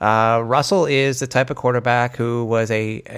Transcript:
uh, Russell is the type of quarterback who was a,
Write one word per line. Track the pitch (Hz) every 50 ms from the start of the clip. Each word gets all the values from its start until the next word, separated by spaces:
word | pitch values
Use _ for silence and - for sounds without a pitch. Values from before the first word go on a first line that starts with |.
uh, | - 107 110 110 110 113 113 117 117
Russell | 113 127 143 143 - 202 190 165
is | 143 143 135 135 139 131 127
the | 139
type | 127 - 131 131 -
of | 147
quarterback | - - 123 123 123 120 123 120 120 120 123 123
who | - 120 117 120 120 117
was | 110 113 113 113 107
a, | 110 110 110 107 110 - - - -